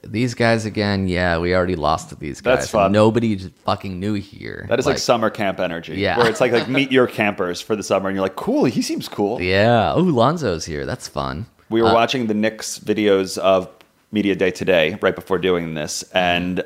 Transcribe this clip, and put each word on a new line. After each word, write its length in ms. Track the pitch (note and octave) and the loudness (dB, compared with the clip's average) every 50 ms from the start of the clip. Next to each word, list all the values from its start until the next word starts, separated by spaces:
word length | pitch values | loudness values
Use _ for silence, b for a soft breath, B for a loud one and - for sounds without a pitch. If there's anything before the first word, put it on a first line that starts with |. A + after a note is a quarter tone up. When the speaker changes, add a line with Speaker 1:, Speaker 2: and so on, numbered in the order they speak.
| - | -14
Speaker 1:
"These 280 | - G#2+ G#2+ B2 B2 A#2 | -8 -4 -2 -2 -2 0
guys 320 | - A#2 A2+ A#2 A2+ G#2+ | 0 2 2 2 2 0
again? 420 | A2 F2 G#2+ G#2 G#2 G2+ G2 F#2+ F#2 | -4 -4 -2 -2 0 0 0 0 0
Yeah, 300 | F2+ F2 F2+ F2 E2+ E2 | 0 0 0 0 0 0
we 180 | E2+ F2 F2+ | 0 2 2
already 220 | F#2 F2+ F2+ F#2 - | 2 2 0 0 0
lost 320 | D2 D2 D#2+ D#2 - - | 0 0 0 0 -4 -10
to 60 | D2+ | -14
these 260 | - - D2+ C2 - | -12 -10 -10 -10 -4
Speaker 2:
That's 220 | G2+ A#2+ B2+ C3+ C3+ | 0 0 0 2 0
Speaker 1:
guys." 60 | B2 | 0
Speaker 2:
fun. 200 | - A2 G2 G2 | 2 2 2 4
Speaker 1:
Nobody 460 | G2+ G#2 G#2+ A2 A2 A#2+ A#2 A2+ G#2+ F#2+ | 4 6 4 4 4 2 0 0 -2 -4
just 180 | F#2+ F2 - _ _ | -6 -12 -16 _ _
fucking 380 | - F#2+ G2 - G2 F#2 F2+ | -4 -4 -4 -6 -8 -8 -6
knew 140 | F#2+ G#2 G#2+ | -6 -4 -4
here. 500 | G2 G2 - - - - A1 - - - - | -4 -6 -10 -14 -16 -14 -14 -12 -12 -4 -2
Speaker 2:
That 120 | - B2+ | -2 0
is 60 | C3 | 0
like 100 | D3 - | 0 -2
Speaker 1:
Like, 40 | - | 0
Speaker 2:
summer 300 | - - B2 A#2 A2+ G#2+ | 0 0 2 2 2 0
camp 320 | - - G#2+ G2 F2+ E2+ | 0 0 -2 -2 0 -2
energy, 340 | F#2+ F2 E2 E2+ E2 - D#2 | -2 -4 -4 -6 -8 -8 -4
Speaker 1:
Yeah. 220 | D#2 G2 F#2+ F2 G#2+ | -2 -2 0 2 2
Speaker 2:
where 100 | A#2+ A2+ | 2 2
it's 120 | A2 - | 2 2
like, 100 | C3 B2 | 2 2
like, 160 | A2+ A#2 - - | 2 0 0 0
Speaker 1:
<laughs> 100 | C3 C#3 | -2 -2
Speaker 2:
meet 120 | C#3 C3 | 0 2
your 160 | C3 C3 B2 A#2 | 4 4 4 2
campers 540 | - - A2 G#2 G2 - F#2+ F2 F2+ - | 2 0 -2 0 0 -2 -4 -4 -4 -6
for 160 | - - A2+ G2+ | -6 -4 -4 -4
the 60 | F#2 | -2
summer, 260 | - G#2 F#2+ F#2+ F#2+ | 0 0 0 0 0
and 80 | F#2+ G2 | -2 -2
you're 80 | F#2+ | -2
like, 100 | F#2+ - | -2 -4
"Cool, 300 | - - - B3 D4+ A#3+ | -4 -4 -2 0 2 2
he 160 | C#3 G#2+ - | 2 0 0
seems 260 | - - D#4+ D#4+ - - | -2 -4 -4 -6 -8 -8
cool." 340 | - - G#2 G2 A#2 D2+ | -4 -2 -2 -2 -2 -2
Speaker 1:
Yeah. 560 | E2+ F#2 F#2 G2 G#2 A#2 A#2+ A#2 G2+ E2 C#2 C#3 | -2 0 2 4 4 4 4 4 2 2 2 2
Ooh, 140 | F3 F#3 | 2 2
Lonzo's 540 | D3+ A#2 A2+ C3+ E3 F3 D3 G#2+ F2 D#2+ - | 2 2 2 2 2 0 -2 -4 -4 -4 -6
here. 200 | E2 D#2 D2 C#2 | -8 -8 -6 -6
That's 220 | C2+ - - - - | -6 -8 -8 -10 -10
fun. 380 | - - C#2 C2+ C2 D2+ A2+ - _ _ _ _ | -8 -6 -6 -6 -6 -8 -10 -12 _ _ _ _
Speaker 2:
We 120 | A2 A2+ | 0 2
were 60 | A#2 A2+ | 4 4
Speaker 1:
Uh, 60 | A2 | 4
Speaker 2:
watching 340 | A#2 A#2 A#2 - C3 A#2+ A2 | 4 4 2 0 -2 -2 -2
the 60 | G#2+ | 0
Knicks 440 | G#2 G#2 A2 A2 - - - - - | 0 0 -2 -2 -4 -8 -12 -12 -8
videos 580 | - G#2 G#2+ A2+ G#2+ G#2 G2 F#2+ F#2+ F#2 - G#2+ | -4 -2 0 2 4 4 4 4 2 0 -4 0
of 320 | E2+ F#2+ G2 F#2+ F2+ - - _ - _ _ _ _ _ | 2 4 4 4 2 -2 -8 _ -20 _ _ _ _ _
Media 240 | - G#2+ G2 G2+ F#2+ | -4 0 0 2 2
Day 160 | F2 F#2+ F#2 | 2 2 0
today, 460 | F2+ - G2 F2+ F#2+ E2+ D#2 D#2 G2+ G2+ | 0 0 0 2 4 4 4 2 0 0
right 160 | - F#2+ F2+ | 0 0 0
before 220 | - - - F#2+ F2 | -2 -2 -2 -2 0
doing 360 | E2+ F#2 F2+ F2 E2+ E2 D#2+ | 2 0 0 0 -2 -4 -6
this, 300 | D#2 D2+ D2 - - - - - | -6 -6 -6 -8 -10 -10 -4 -2
and 480 | F#2 F2+ F2+ F2 F2 F2 F2+ F#2 F2 - | 0 2 2 2 0 0 -2 -4 -4 -2